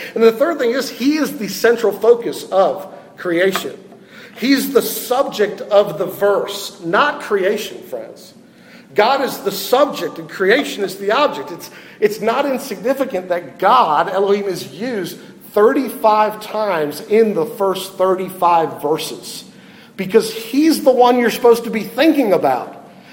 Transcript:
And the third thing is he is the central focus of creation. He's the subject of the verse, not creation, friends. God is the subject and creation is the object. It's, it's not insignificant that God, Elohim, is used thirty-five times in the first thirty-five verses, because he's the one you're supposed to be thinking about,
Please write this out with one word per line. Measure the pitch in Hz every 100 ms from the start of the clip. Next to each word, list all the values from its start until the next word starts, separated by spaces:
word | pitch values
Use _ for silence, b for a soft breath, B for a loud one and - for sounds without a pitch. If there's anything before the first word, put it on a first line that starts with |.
| B
And | -
the | 226
third | 226 320 330
thing | 240
is | 269 -
he | - 262 311
is | 277 -
the | 202
central | - 220 233 208
focus | 196 220 240 160 139 -
of | 190 175 127 - B B B
creation. | 180 170 190 185 139 - - - B B B B
He's | 254 269 -
the | 240
subject | 208 - - 247 277 185 190 -
of | - 202 202 160
the |
verse, | 175 - 202 196 - - - -
not | 170 202 294 -
creation, | - 202 185 220 - -
friends. | - 117 113 - - - B B B B B
God | - 220 277
is | 247 -
the | 190
subject | - - 247 294 - 170 -
and | 156
creation | - 190 254 285 -
is | 196 -
the | 196
object. | 240 294 - 185
It's, | 165 - B B B
it's | 202 -
not | 214 247
insignificant | 285 254 - 185 208 269 269 185 180
that | 170 170 -
God, | 190 247 185 151 170
Elohim, | 185 202 202
is | 202 170 -
used | 143 247 220 160 - B B -
thirty-five | 208 220 277 247 - 220 214 214 -
times | - 214 214 170 147 143
in | - 208 220
the | 170 156
first | - 196 185 -
thirty-five | - 185 185 185 - 175 170 156 131
verses, | 147 156 - 110 - - - B B B B B
because | 190 214 -
he's | - - 269 320 220
the | 269
one | 240 247 247
you're | 233
supposed | - 240 233
to | 233
be | 220
thinking | 196 247 320 285 226
about, | 165 139 127 - - - B B